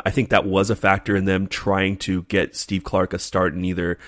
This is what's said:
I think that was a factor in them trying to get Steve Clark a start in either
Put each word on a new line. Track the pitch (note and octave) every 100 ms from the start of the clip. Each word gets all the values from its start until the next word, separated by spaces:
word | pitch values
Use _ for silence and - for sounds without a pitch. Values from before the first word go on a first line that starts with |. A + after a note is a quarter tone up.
I | -
think | C3+ A#2
that | G2+
was | G2 F#2+ G2+
a | A2
factor | G2 G2 - G2+
in |
them | F#2+ F#2+ F#2+
trying | - G2+ F#2+ F#2+ F#2+
to | - F#2
get | F2 G2 E2 -
Steve | - G2
Clark | - F#2+ F#2
a | F#2
start | - F#2+ F2+
in | D#2+
either | F2+ F2 F2 F2